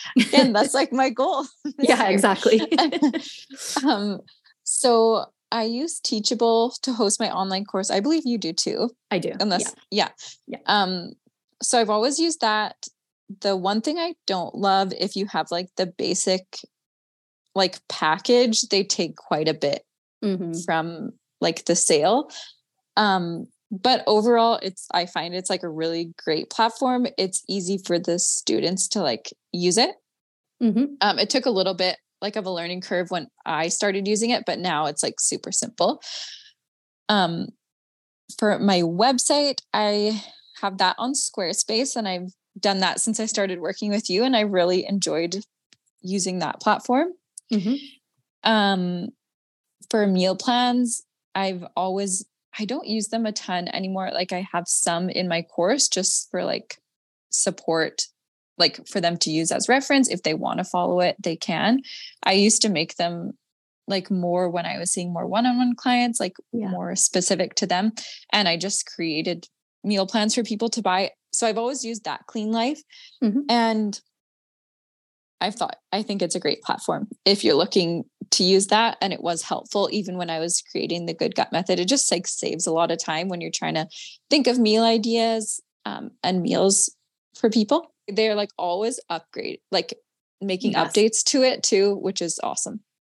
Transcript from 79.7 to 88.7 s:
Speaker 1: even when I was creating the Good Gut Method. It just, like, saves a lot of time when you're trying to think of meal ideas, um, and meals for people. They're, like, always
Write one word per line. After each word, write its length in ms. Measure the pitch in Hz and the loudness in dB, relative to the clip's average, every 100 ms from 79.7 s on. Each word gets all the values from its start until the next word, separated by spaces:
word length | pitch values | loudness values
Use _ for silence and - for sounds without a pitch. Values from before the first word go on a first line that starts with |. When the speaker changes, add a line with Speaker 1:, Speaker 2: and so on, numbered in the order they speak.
| 202 202 | -2 0
Speaker 1:
even 260 | 214 185 180 | -2 -4 -6
when 120 | 170 | -6
I 100 | 165 | -4
was 240 | 170 170 - | -2 -2 -4
creating 340 | - 175 170 170 | -6 -4 -4 -6
the 80 | |
Good 220 | 165 165 - | -4 -2 0
Gut 160 | - | -2
Method. 280 | 165 180 180 | -2 0 0
It 80 | 185 | 2
just, 200 | 277 - | 2 2
like, 140 | - - | 0 -2
saves 400 | - - 160 175 | -6 -4 -4 -2
a 60 | |
lot 180 | 160 165 | 0 0
of 80 | 165 | 0
time 240 | - 156 185 | -2 -4 -4
when 140 | 175 | -6
you're 100 | 165 | -6
trying 220 | - 160 160 | -6 -2 -2
to 120 | 156 - - - _ | -4 -8 -16 -18 _
think 180 | 294 262 | 2 4
of 100 | 247 | 4
meal 260 | 220 214 | 4 6
ideas, 800 | 226 226 226 226 226 226 220 - - _ 208 | 6 4 2 2 2 0 -4 -8 -12 _ -10
um, 260 | - - - | -10 -12 -6
and 180 | 180 185 | -2 0
meals 480 | 165 170 190 196 - - _ _ _ - | 2 2 4 4 2 -4 _ _ _ 0
for 120 | 226 | 2
people. 440 | 220 208 302 339 _ - | 4 4 2 0 _ -6
They're, 260 | 202 220 | 0 2
like, 160 | 208 202 - | 2 -2 -4
always 420 | 175 | -2